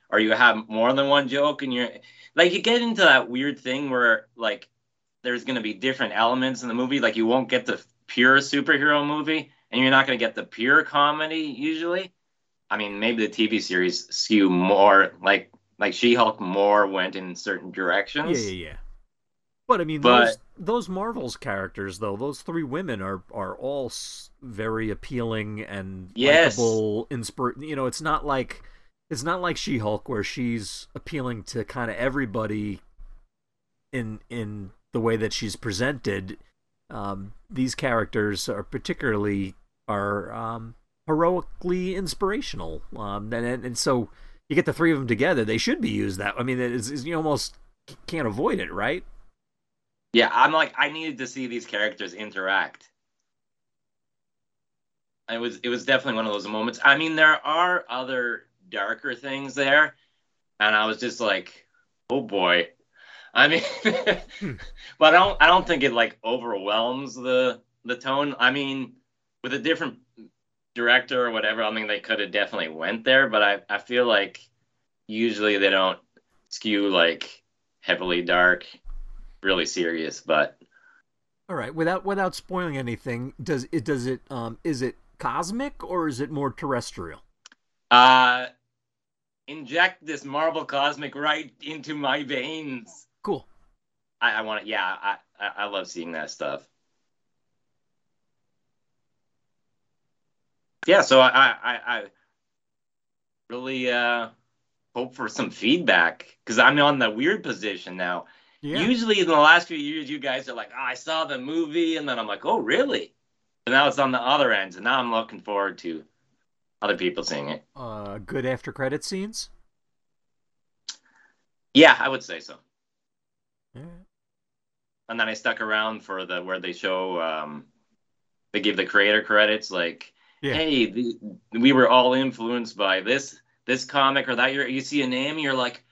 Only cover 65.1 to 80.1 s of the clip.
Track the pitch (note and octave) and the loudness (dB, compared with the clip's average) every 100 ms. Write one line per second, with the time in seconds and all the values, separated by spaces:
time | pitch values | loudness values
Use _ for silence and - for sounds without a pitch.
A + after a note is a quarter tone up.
65.1 | E3+ G3 - D#3 F#3 F3+ D#3 C#3 A#2 A2+ | 8 6 6 6 6 4 2 2 2 0
66.1 | - A2+ B2 A#2 G2+ G2 G#2+ A#2 B2+ C#3 | -2 -4 -4 -4 -4 -2 0 0 -2 -8
67.1 | B2 B2 B2+ B2+ A#2+ _ _ A#2+ B2 C3+ | -8 0 2 2 -2 _ _ -8 -8 -2
68.1 | C3+ D3 B2 B2 C#3 C#3 C3+ B2 - _ | -2 -2 2 2 2 -4 -6 -8 -12 _
69.1 | _ _ _ B2+ B2+ C3 D#3+ D3 - _ | _ _ _ -6 -4 -2 -2 -4 -10 _
70.1 | _ A2+ _ _ _ _ - A#2+ B2 - | _ -20 _ _ _ _ -2 4 4 2
71.1 | B2+ A#2+ A2 G#2+ A2 G#2+ A2 G#2+ G#2 - | -2 0 0 -2 -2 -2 -4 -4 -6 -4
72.1 | A2 G2 G2+ G2 G2+ D#2+ D#2 E2+ A2+ A#2+ | -4 -2 -2 -2 -4 -6 -6 -6 -2 4
73.1 | C3 C3 G#2+ G#2 G2+ - G2+ - B2 A#2+ | 4 4 4 4 2 -2 -6 -2 0 4
74.1 | G#2 G2 - - _ _ _ _ _ - | 4 2 -6 -20 _ _ _ _ _ -10
75.1 | G#2+ A#2 G#2 G#2+ G2+ G2 F#2+ F#2 F#2 _ | -2 -2 0 0 4 4 4 2 -2 _
76.1 | _ _ _ _ - A2 G2+ G2+ F2+ E2+ | _ _ _ _ -10 -2 0 2 4 2
77.1 | D#2+ - - _ _ _ _ - F2 F2+ | 2 -8 -16 _ _ _ _ -4 -2 0
78.1 | F2 F2 F2 F2+ F2 - - - - - | -2 2 4 4 2 -4 -18 -14 -12 -12
79.1 | - - - G2 F#2 E2 - E2+ E2 D#2 | -14 -18 -8 -2 0 -2 -2 -2 -2 -6